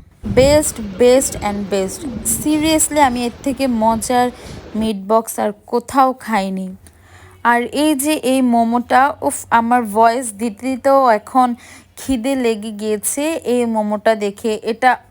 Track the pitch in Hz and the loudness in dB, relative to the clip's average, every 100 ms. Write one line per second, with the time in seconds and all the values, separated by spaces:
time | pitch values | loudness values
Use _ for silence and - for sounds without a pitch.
0 | - _ 214 220 269 302 311 - 214 185 | -20 _ -2 2 4 4 2 -6 -12 2
1 | 247 254 262 - 208 202 202 202 190 - | 4 4 2 -6 -6 -6 -4 -4 -4 -6
2 | 285 220 - - 302 302 311 311 - 294 | -10 -8 -6 -4 0 0 2 2 2 2
3 | 277 240 240 - 277 247 269 233 220 226 | 2 2 -4 -4 -6 -2 -2 2 0 0
4 | - 247 247 240 - - - 214 220 202 | 0 0 0 -2 -16 -16 -10 -4 -4 -4
5 | 190 220 226 - 214 208 - 240 240 269 | 0 0 0 -4 -4 -6 -6 -6 -2 2
6 | 262 254 - 220 196 190 185 185 - _ | 2 2 -4 -2 -2 -4 -8 -12 -20 _
7 | _ - - - 233 240 240 262 302 294 | _ -20 -20 -4 0 0 0 0 0 2
8 | 294 311 - 262 254 233 233 240 240 247 | 0 0 0 2 2 2 2 0 2 2
9 | 277 - 285 - - 233 233 247 226 202 | 2 0 -4 -6 0 0 2 0 0 4
10 | 233 233 247 202 233 202 247 262 269 269 | 4 2 -6 -6 -8 -6 -6 -4 2 4
11 | 262 214 - 262 247 240 - - _ - | 4 2 0 0 0 -2 -12 -20 _ -16
12 | - 269 233 269 240 220 214 208 214 214 | -6 -4 -2 -2 0 -2 -6 -8 -4 -4
13 | - - 294 330 - 247 233 220 208 208 | -4 -4 -4 -4 -2 0 0 -2 -2 0
14 | 220 220 202 196 233 214 - 233 254 240 | 0 0 -2 -4 -4 -4 -4 0 2 0
15 | - | -4